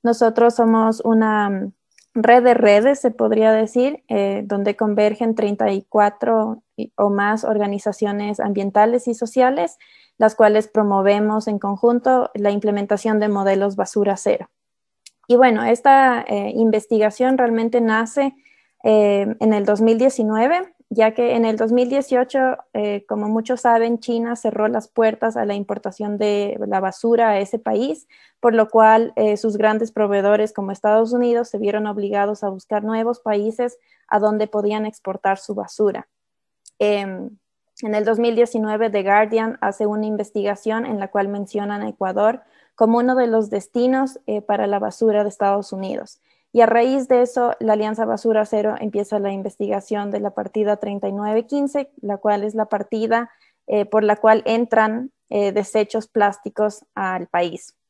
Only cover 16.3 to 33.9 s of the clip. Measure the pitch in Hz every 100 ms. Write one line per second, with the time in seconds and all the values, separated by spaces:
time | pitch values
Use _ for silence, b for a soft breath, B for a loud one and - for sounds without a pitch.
16.3 | 208 202 226 226 214 - 220 214 - 254
17.3 | 262 240 226 226 240 226 220 226 285 269
18.3 | 269 b b b b 220 214 208 202 202
19.3 | 220 220 214 202 208 226 226 262 254 214
20.3 | 220 247 349 370 _ _ 226 220 220 240
21.3 | 233 226 220 226 247 247 277 269 247 254
22.3 | 269 262 - - 220 208 202 - 214 208
23.3 | 226 220 - 240 233 233 233 - 233 233
24.3 | 233 220 214 214 240 - - 220 220 226
25.3 | 226 208 202 202 202 196 - 208 208 208
26.3 | 202 202 - 202 190 190 - 233 233 226
27.3 | 202 196 226 226 220 269 311 _ b b
28.3 | _ 240 220 220 226 220 220 233 - 214
29.3 | 208 220 208 214 214 226 - 208 202 196
30.3 | 214 214 208 196 196 214 214 226 247 240
31.3 | 233 233 202 208 214 214 208 202 202 202
32.3 | 208 202 190 _ 208 208 226 226 240 -
33.3 | 208 214 220 247 247 _